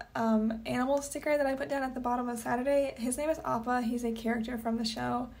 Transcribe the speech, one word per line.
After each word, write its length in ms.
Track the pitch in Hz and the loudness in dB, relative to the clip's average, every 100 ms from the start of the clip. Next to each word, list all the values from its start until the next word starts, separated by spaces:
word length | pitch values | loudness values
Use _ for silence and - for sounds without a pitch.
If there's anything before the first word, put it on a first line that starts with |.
| - - | -6 0
um, 460 | 226 220 220 226 247 | 4 4 2 -2 -2
animal 340 | 247 254 285 | 0 2 2
sticker 380 | 277 294 302 294 | 0 -4 2 2
that 80 | 269 | 2
I 80 | |
put 160 | 269 285 | 0 -2
down 140 | 277 | -2
at 100 | 262 | -2
the 60 | 247 | -2
bottom 280 | 247 247 247 | 0 0 0
of 120 | 233 | -4
Saturday, 560 | 240 247 269 285 269 247 | -2 0 4 4 2 -2
his 220 | 247 247 | -4 0
name 100 | 302 | 0
is 100 | 311 - | 0 0
Appa. 380 | 233 233 247 | 0 0 0
He's 200 | 233 240 | 0 0
a 80 | 233 | -2
character 460 | 226 226 233 226 240 | -2 0 0 -2 -4
from 200 | 226 226 | -2 0
the 60 | |
show. 460 | 220 247 247 247 247 - | -2 -2 -2 -2 -4 -10